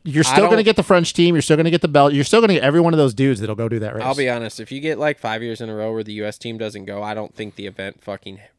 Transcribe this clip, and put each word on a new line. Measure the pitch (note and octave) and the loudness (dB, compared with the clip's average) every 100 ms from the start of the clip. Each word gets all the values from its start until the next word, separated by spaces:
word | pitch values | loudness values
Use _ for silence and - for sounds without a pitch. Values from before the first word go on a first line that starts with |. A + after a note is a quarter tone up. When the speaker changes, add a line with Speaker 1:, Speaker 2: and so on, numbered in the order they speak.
Speaker 1:
you're | E3+ C#3+ C3 | -4 0 2
Speaker 2:
I | |
Speaker 1:
still | C#3+ G3+ | 4 4
gonna | A3 | 4
Speaker 2:
don't | |
Speaker 1:
get | G#3+ | 4
the | G#3 | 2
French | E3+ F3+ E3 | 4 2 2
team. | - E3+ E3 | 2 2 2
You're | |
still | - D3+ | 2 2
gonna | E3 | 2
get | E3 | 0
the | E3 | 2
Bel-, | C#3+ C#3+ | 4 4
you're | C#3+ | 4
still | C3+ A3+ | 4 4
gonna | A3 | 4
get | E3 | 4
every | C3+ D#3+ | 4 4
one | E3+ | 4
of | D#3+ | 4
those | C#3 | 2
dudes | G#2+ C3+ A2 | 2 0 0
that'll | G#2+ | -4
go | G#2+ A2+ | -6 -4
do | A2+ | -4
that | G#2+ | -6
race. | A2 | -6
Speaker 2:
I'll | B2+ C#3 | -4 -2
be | B2+ | -2
honest. | A#2+ A2+ - | -2 -6 -12
If | A2 | -12
you | C3+ | -8
get, | D3+ B2 | -6 -2
like, | D3+ C#3+ | -2 -2
five | A2+ A2 | -6 -6
years | A#2 A2 | -6 -8
in | A2+ | -8
a | |
row | G#2+ A2 | -6 -4
where | A2 | -6
the | G#2+ | -6
U | G#2+ G#2 | -8 -8
S | - | -8
team | A#2 A2+ | -10 -8
doesn't | A2 G#2 | -8 -8
go, | G2 G2+ | -10 -8
I | G#2 | -6
don't | G#2+ G#2+ | -8 -10
think | - G#2+ | -10 -12
the | G2 G2+ | -10 -14
event | - G2 - | -10 -12 -12
fucking | - G2 G#2 G2 G2+ | -12 -12 -14 -20 -20